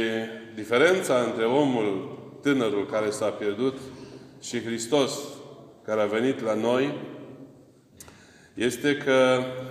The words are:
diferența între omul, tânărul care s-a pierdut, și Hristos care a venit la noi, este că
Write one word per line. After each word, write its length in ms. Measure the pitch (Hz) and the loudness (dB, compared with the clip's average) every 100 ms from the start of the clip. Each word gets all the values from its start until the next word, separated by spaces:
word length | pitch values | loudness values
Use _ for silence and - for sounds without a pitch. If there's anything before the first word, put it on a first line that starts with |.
| 113 113 113 - - | 0 -2 -4 -10 -14
diferența 640 | 110 101 120 165 185 - 127 | -10 0 4 6 4 2 2
între 260 | 117 113 | 2 0
omul, 760 | 113 139 143 123 104 95 92 - - - | 2 4 4 2 0 -2 -6 -12 -16 -4
tânărul 440 | 143 135 110 101 98 | 0 2 2 0 -2
care 240 | 110 107 | 0 0
s-a 180 | - 107 | 0 -2
pierdut, 500 | - 104 101 135 - - - - - - - | -2 -2 0 -2 -2 -12 -16 -18 -18 -20 -16
și 220 | - 120 | -8 -6
Hristos 500 | 110 113 113 147 127 - - - - - - - | -4 -6 0 2 2 -2 -8 -14 -16 -18 -20 -12
care 180 | - 107 | -2 0
a 60 | 104 | 2
venit 340 | 110 127 131 | 2 2 0
la 140 | 110 | 0
noi, 400 | 107 117 127 143 147 - - - - - - - _ _ - - - - - - | 0 2 2 0 -4 -10 -14 -16 -18 -20 -20 -20 _ _ -20 -20 -20 -20 -20 -14
este 420 | - 120 120 147 143 | -2 -2 0 0 0
că 460 | 139 131 127 127 127 127 127 | 4 6 6 4 0 -6 -8